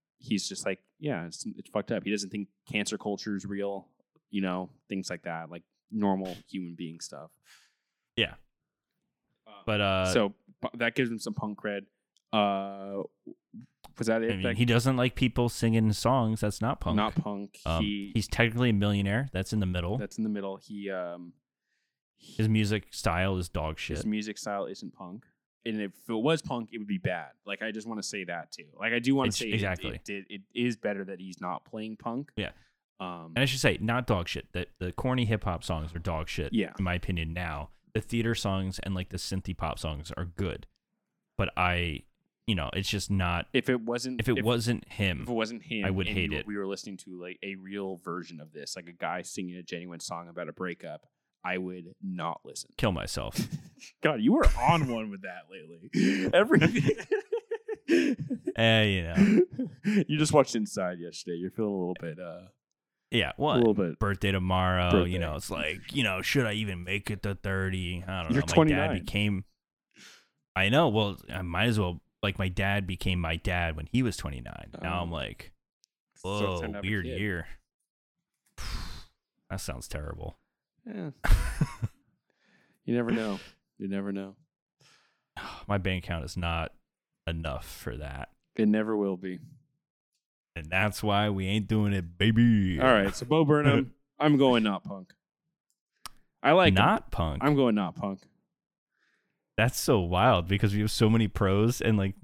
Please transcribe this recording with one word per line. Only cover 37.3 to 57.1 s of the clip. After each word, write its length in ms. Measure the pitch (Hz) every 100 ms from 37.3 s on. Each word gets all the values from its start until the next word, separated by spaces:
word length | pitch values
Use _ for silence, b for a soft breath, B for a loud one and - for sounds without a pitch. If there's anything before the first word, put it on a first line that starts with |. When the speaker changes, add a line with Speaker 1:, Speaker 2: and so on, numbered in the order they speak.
Speaker 2:
Now, 360 | 85 87 73 76 - _
the 80 | 110
theater 320 | - 117 113 113
songs 440 | 101 95 95 92
and, 160 | - 92
like, 140 | 92
the 80 | 95
synthy 380 | - 95 - 87
pop 220 | 82 -
songs 320 | 80 73 78 -
are 80 | 87
good, 400 | - 95 - - _ _ _ _ _ _ -
but 140 | 98 -
I, 480 | 90 87 85 73 - _ _ _ -
you 80 | 98
know, 140 | 69
it's 160 | 92 95
just 200 | 101 -
not. 360 | 98 90 87 -
Speaker 1:
if 160 | 131 -
it 120 | 123
wasn't, 380 | 113 120 127 123
Speaker 2:
If 80 | 117
it 100 | 123
Speaker 1:
if, 40 | 110
Speaker 2:
wasn't 420 | 120 113 117 -
him, 300 | - 98 82
Speaker 1:
if 80 | 120
it 40 |
wasn't 300 | 117 110 117
him, 220 | - 113 95
Speaker 2:
I 60 |
would 160 | 95 95
Speaker 1:
and 100 | 101
Speaker 2:
hate 140 | 85
Speaker 1:
you, 80 | 76
Speaker 2:
it. 80 | -
Speaker 1:
we 100 | 101
were 100 | 98
listening 300 | 98 - 95
to, 220 | - 92
like, 180 | 90 90
a 120 | 101 95
real 420 | 95 101 95 90
version 420 | - 87 80 82
of 100 | 78
this, 240 | 76 71 -
like 120 | 85
a 60 |
guy 280 | 85 85 90
singing 340 | 87 - 90 90
a 80 |
genuine 360 | 87 87 87 85
song 260 | - 85 85
about 220 | 85 80
a 40 |
breakup, 520 | - 90 85 82 78 - _ _ _ 92
I 120 | 92
would 360 | 92 90 87 -
not 400 | 98 90 82 - -
listen. 260 | - - -
Speaker 2:
Kill 160 | 117
myself. 440 | 80 50 - 53 -
Speaker 1:
<laughs> 640 | - - - _ - _
God, 200 | 151 131
you 100 | 113
were 140 | 262 247 -
on 300 | 127 170 135
one 220 | 117 110
with 120 | 98
that 200 | 95 90 78
lately. 800 | 95 78 85 - - - 196 190
<laughs> 40 |
Every 260 | 170 214 -
<laughs> 1900 | 165 220 151 214 -